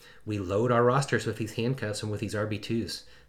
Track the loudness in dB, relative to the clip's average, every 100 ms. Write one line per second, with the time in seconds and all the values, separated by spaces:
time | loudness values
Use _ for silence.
0 | -20 -14 -6 -4 0 2 4 6 6 4
1 | 2 0 0 -4 -4 -2 -2 -2 -4 -4
2 | -4 -4 -4 -2 -2 -4 -4 -4 -4 -8
3 | -14 -20